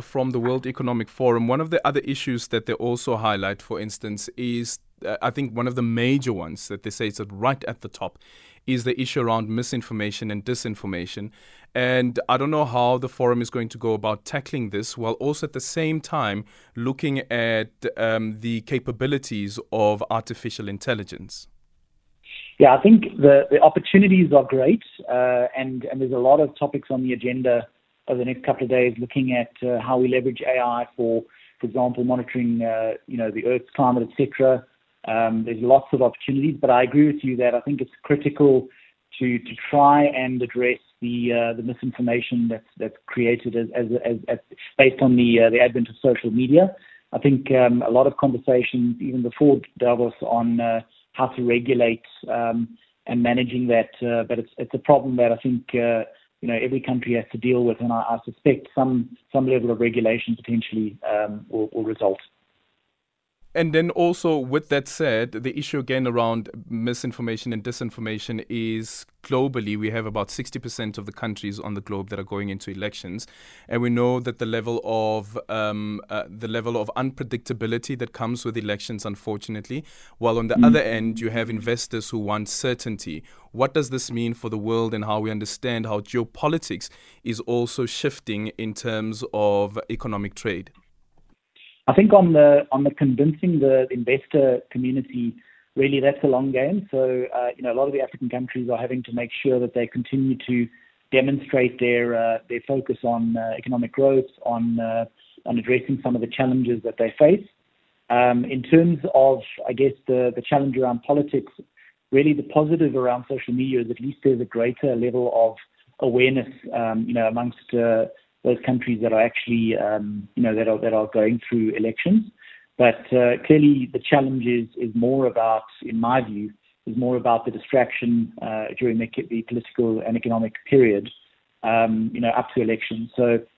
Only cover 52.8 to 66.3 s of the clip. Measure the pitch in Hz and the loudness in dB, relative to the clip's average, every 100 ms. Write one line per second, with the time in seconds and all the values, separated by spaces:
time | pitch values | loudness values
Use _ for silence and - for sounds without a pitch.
52.8 | _ _ - 120 120 123 123 123 123 117 | _ _ -4 0 2 2 0 -2 2 2
53.8 | - - 120 117 113 117 - - 117 131 | 2 -4 -2 -2 -2 -4 -6 -10 -8 -4
54.8 | - 139 131 123 120 113 131 120 - 123 | 4 4 4 2 2 2 -2 -4 -2 -2
55.8 | 117 113 - - _ - 120 113 123 135 | 0 0 -4 -14 _ -10 -4 -2 -2 -4
56.8 | - 127 120 120 117 117 123 123 120 107 | -2 -4 -2 -4 -4 -4 0 2 2 0
57.8 | 120 113 117 113 - - 147 131 - - | -2 -2 -2 -4 -6 0 2 2 -2 -2
58.8 | 131 127 123 - _ 135 131 127 120 110 | 0 0 -2 -10 _ 0 2 2 2 0
59.8 | 120 117 110 113 120 113 - 117 - 110 | 0 2 0 0 -2 -6 -2 -4 -2 -4
60.8 | 107 101 - 104 107 107 - 110 110 117 | -4 -6 -4 -2 -2 -6 -8 -4 -4 -4
61.8 | 113 107 104 95 - _ _ _ _ _ | -6 0 0 -2 -8 _ _ _ _ _
62.8 | _ _ _ _ _ _ - 160 165 156 | _ _ _ _ _ _ -8 -2 0 2
63.8 | 170 - 175 175 170 151 127 147 156 143 | 0 0 0 2 0 0 0 -2 0 -2
64.8 | 139 - 151 113 120 113 127 143 143 143 | -2 -4 0 0 -2 -6 -6 -6 -6 -6
65.8 | 123 131 127 117 117 | -2 -2 0 0 0